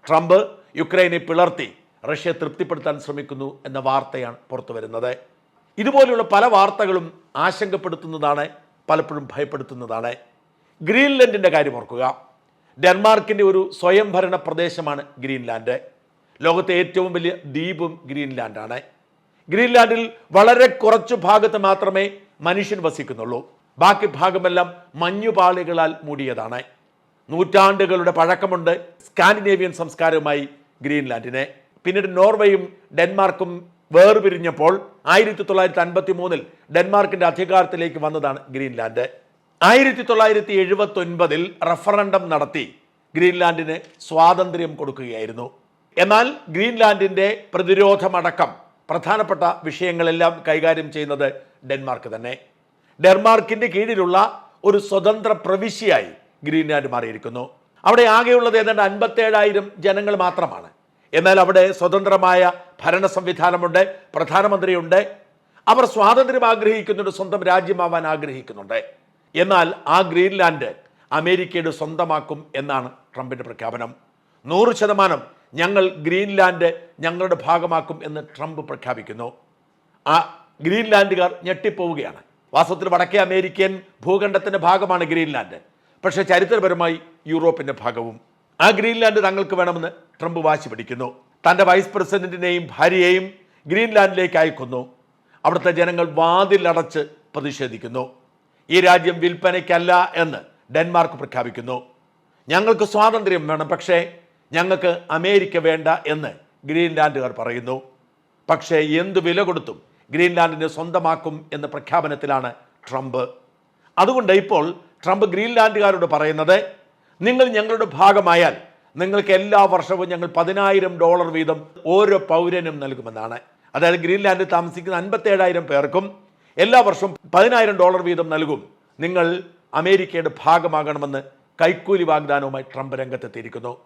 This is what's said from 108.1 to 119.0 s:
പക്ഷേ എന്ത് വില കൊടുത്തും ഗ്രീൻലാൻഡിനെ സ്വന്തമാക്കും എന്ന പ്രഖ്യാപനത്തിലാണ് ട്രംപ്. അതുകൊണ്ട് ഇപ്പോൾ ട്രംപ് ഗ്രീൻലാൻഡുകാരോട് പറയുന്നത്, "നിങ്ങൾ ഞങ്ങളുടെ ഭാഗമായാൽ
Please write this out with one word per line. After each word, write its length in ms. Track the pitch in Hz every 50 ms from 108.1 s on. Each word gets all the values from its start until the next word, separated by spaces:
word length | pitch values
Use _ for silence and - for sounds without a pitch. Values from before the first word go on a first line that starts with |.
| _ _ _ _ _ _ _ -
പക്ഷേ 300 | 160 156 - - 170 156 156 151 151 160 180
എന്ത് 180 | 196 196 185 160
വില 140 | 170 170 185 202 175
കൊടുത്തും 280 | 175 160 - 123 101 - _ _ _ _ _ _ 127
ഗ്രീൻലാൻഡിനെ 540 | 156 175 180 175 175 170 165 160 151 160 156 151
സ്വന്തമാക്കും 600 | 151 165 175 165 185 165 165 160 160 - 160 151 156 151 _ -
എന്ന 100 | 147 147 143
പ്രഖ്യാപനത്തിലാണ് 800 | - 147 - - - 170 160 151 147 143 - 139 139 135 127 123 117 - _ _ _ _ _
ട്രംപ്. 360 | - 127 131 131 131 123 127 123 127 - - _ _ _ _ _ _ _ _ _ _ _ -
അതുകൊണ്ട് 320 | 185 208 262 254 226 185 190 196
ഇപ്പോൾ 240 | 196 202 220 160 151 165 175 - _ _ _ _ -
ട്രംപ് 220 | 170 185 196 190 - 175
ഗ്രീൻലാൻഡുകാരോട് 760 | 190 214 233 240 233 220 220 208 208 208 196 190 185 170 170 156
പറയുന്നത്, 440 | 147 151 151 156 156 156 160 185 208 220 - - _ _ _ _ _ _ _ _ _
"നിങ്ങൾ 240 | 175 220 254 254 262 247 226
ഞങ്ങളുടെ 300 | 214 214 220 226 226 226 190 135
ഭാഗമായാൽ 580 | 139 185 196 202 202 180 175 170 170 175 - - - - - _ _ _ _ _ 135